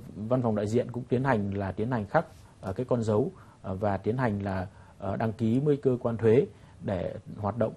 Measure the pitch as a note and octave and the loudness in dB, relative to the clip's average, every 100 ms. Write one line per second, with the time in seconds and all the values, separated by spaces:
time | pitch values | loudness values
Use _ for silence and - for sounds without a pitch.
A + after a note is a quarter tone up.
0 | - E2 G#2+ B2+ A#2 G#2 G#2 A#2 A#2 A#2+ | -8 -8 -2 0 2 0 0 0 0 -6
1 | B2+ B2 C3+ A#2 G2+ G2 F#2+ F2+ A2 B2 | -2 0 2 0 0 -2 -4 -2 -2 -2
2 | G2+ D3+ - - - - F#2+ F#2+ B2+ B2 | 0 0 0 -8 -20 -12 -8 -4 0 0
3 | A2 G#2+ D3+ - - - G2+ F#2+ G#2 G2 | 2 2 2 -4 -20 -14 -8 -2 0 0
4 | G#2 B2 B2+ G2+ G2 F#2+ F#2 - - - | 0 0 0 0 -2 -4 -6 -12 -20 -10
5 | G2+ G2+ A2+ G2+ A2+ B2 D3+ C#3 C3+ B2 | -4 -2 -2 0 0 2 2 2 2 0
6 | A#2+ A#2 A2+ A#2 G3+ - - - A2+ F#2 | -2 2 6 6 4 -2 -20 -10 -4 -2
7 | F2 - - G#2+ G2+ A#2 A2 | -4 -6 -12 -6 -2 0 -2